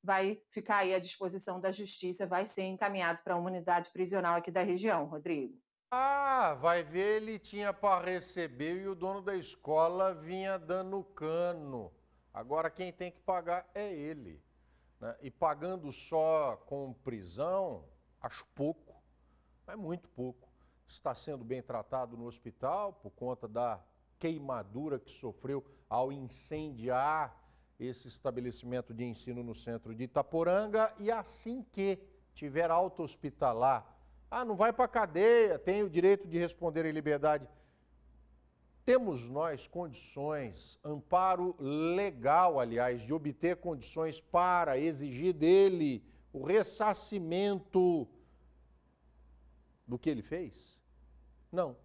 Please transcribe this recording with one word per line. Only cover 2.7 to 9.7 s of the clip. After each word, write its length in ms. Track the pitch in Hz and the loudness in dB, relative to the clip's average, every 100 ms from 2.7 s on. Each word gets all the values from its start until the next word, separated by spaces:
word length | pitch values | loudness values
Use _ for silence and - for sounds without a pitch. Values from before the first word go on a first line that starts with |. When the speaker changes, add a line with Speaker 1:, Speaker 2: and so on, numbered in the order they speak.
| 190 202 196 170 170 | -2 -2 0 -2 -2
Speaker 1:
pra 140 | - 175 | -2 -2
uma 140 | 175 | -2
unidade 400 | 185 170 175 170 | -4 0 0 0
prisional 460 | - 185 196 170 170 | -4 -2 0 2 0
aqui 140 | 170 | 0
da 120 | 180 | 0
região, 420 | 185 180 220 170 190 | 0 0 2 0 -2
Rodrigo. 520 | 151 165 156 123 - _ _ _ | -6 -4 -4 -4 -10 _ _ _
Speaker 2:
Ah, 640 | 247 269 277 277 262 190 139 | 0 2 2 2 4 4 4
vai 220 | 160 175 | 2 2
ver, 400 | 151 170 202 214 | 0 -2 2 0
ele 160 | 214 220 | -2 -10
tinha 340 | - 202 202 | -10 -4 -4
pra 280 | 196 202 185 | 0 4 4
receber 840 | 175 180 175 180 165 123 151 180 | 2 -4 -6 -6 -6 -4 -4 -4
e 60 | 196 | -6
o 80 | 185 | -6
dono 260 | 180 196 | -4 -4
da 140 | 190 190 | -4 -4
escola 760 | 151 - - | -6 -12 0